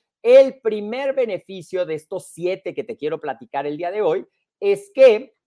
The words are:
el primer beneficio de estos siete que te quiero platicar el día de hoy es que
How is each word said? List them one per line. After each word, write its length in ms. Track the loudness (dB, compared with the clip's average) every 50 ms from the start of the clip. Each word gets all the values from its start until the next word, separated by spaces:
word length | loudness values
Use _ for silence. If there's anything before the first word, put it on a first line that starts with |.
| _ _ _ _
el 380 | 2 6 8 8 8 6 2 -6
primer 540 | -6 -6 -6 -6 -6 -8 -8 -6 -6 -4 -2
beneficio 720 | -2 -4 -4 -4 -8 -10 -12 -16 -16 -12 -8 -6 -6 -4
de 80 | -4 -6
estos 320 | -10 -10 -10 -12 -12 -12
siete 480 | -14 -12 -8 -6 -6 -6 -6 -8 -10 -10
que 100 | -10 -10
te 120 | -10 -10
quiero 240 | -8 -8 -8 -8 -8
platicar 460 | -8 -10 -10 -12 -12 -10 -8 -8 -6
el 120 | -6 -8 -8
día 120 | -8 -6
de 120 | -4 -2
hoy 240 | -2 -2 -2 -4 -6 _ _ _ _ _ _ -4
es 300 | -2 -2 -2 -2 -4 -4 4
que 420 | 6 6 6 6 4 -2 -10 _ _ _